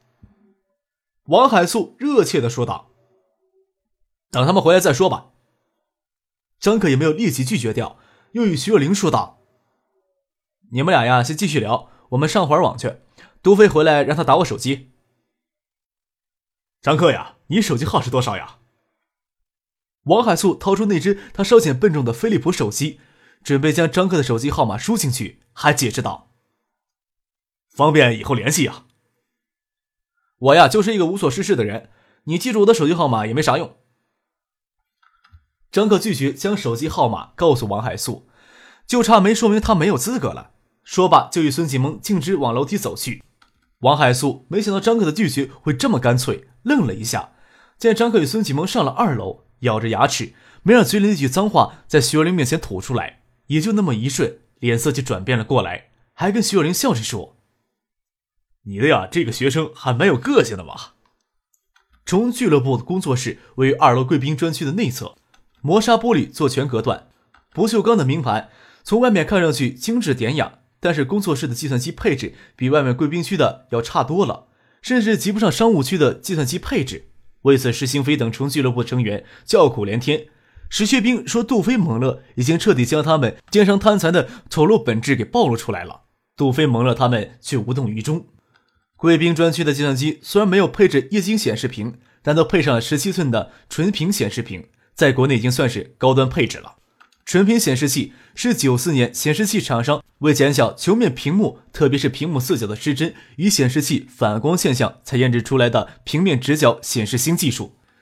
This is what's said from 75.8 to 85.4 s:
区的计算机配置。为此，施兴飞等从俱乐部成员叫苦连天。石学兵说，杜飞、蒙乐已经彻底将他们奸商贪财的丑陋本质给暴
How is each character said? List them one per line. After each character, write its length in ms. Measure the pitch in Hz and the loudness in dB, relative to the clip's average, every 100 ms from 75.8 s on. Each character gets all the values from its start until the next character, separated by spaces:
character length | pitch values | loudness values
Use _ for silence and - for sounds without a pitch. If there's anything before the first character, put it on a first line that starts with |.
区 160 | 131 185 | 0 2
的 160 | 135 | 2
计 220 | - - 156 | 0 -6 -4
算 100 | 127 | -4
机 100 | 175 | -6
配 280 | - 240 | -4 -4
置。 260 | - - - - - - | -4 -10 -18 -20 -20 -2
为 160 | 135 135 | 2 4
此， 140 | 127 | 2
施 120 | 117 | -2
兴 200 | 131 143 | -4 -2
飞 120 | 135 147 | 0 0
等 140 | 117 | -2
从 180 | - 139 | -4 -4
俱 140 | 147 | -2
乐 80 | 127 | -2
部 140 | 120 | -2
成 180 | 117 127 | -2 -2
员 220 | 107 101 - - | -2 -6 -10 -18
叫 240 | - - 143 | 0 4 4
苦 160 | 110 | 0
连 140 | 101 117 | -4 -4
天。 300 | 147 147 - _ _ - - | -2 -4 -6 _ _ -20 -8
石 160 | - 208 | -4 0
学 140 | 262 | 2
兵 260 | 220 233 - | 2 -2 -2
说， 160 | 233 | -4
杜 180 | - 233 | 0 0
飞、 160 | 180 254 | 0 0
蒙 220 | 165 113 | 0 -2
乐 240 | 131 - - - | -2 -4 -8 -4
已 80 | |
经 120 | 127 165 | 0 0
彻 160 | 214 | 2
底 120 | 131 | 2
将 180 | 120 151 | 0 0
他 160 | 147 156 | 0 0
们 180 | 117 - _ | 0 -4 _
奸 160 | 202 202 | 2 4
商 100 | 196 | 4
贪 220 | 214 202 | 2 2
财 140 | 165 | 2
的 160 | 175 127 - - | 0 -2 -6 -6
丑 160 | 160 | 0
陋 160 | 160 220 | 4 2
本 200 | 220 113 | 0 -2
质 160 | 139 127 | -2 -2
给 80 | |
暴 240 | 107 240 | -2 0